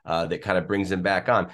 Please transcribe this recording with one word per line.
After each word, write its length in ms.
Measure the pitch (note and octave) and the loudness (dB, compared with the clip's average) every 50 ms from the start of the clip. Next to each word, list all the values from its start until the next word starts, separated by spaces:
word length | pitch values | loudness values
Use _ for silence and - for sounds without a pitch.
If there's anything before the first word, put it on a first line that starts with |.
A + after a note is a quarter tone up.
| _ | _
uh, 220 | E2 E2 E2 E2+ | -4 -2 -2 0
that 160 | E2 F2 E2+ - | -2 -4 -4 -2
kind 160 | G2+ F#2 F#2 | 0 0 0
of 80 | E2 | 0
brings 220 | - G2+ G2+ G2 F2+ | 0 0 0 0 0
them 120 | G2 F#2 | -2 0
back 280 | F2+ G2 F#2+ F#2 - - | 0 0 0 0 2 2
on, 220 | - G#2 F2+ - | 2 2 2 -2